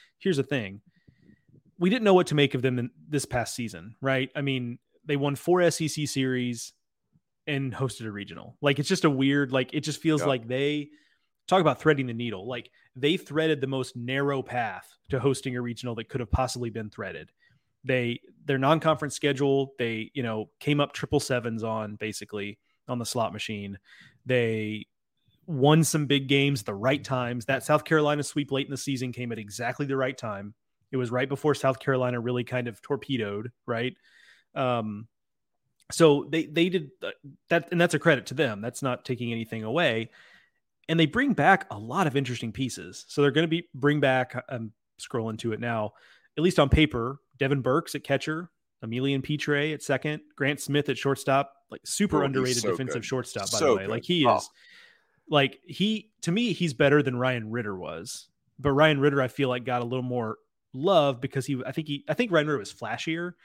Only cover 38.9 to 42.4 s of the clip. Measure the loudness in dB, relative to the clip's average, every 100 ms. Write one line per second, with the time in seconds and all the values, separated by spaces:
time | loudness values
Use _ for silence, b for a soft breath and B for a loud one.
38.9 | -4 -4 -6 -4 -6 -6 -6 -4 0 2
39.9 | 0 -4 b b b b b _ _ -2
40.9 | 2 4 4 2 4 6 4 2 -12 -6
41.9 | 0 2 2 -2 -4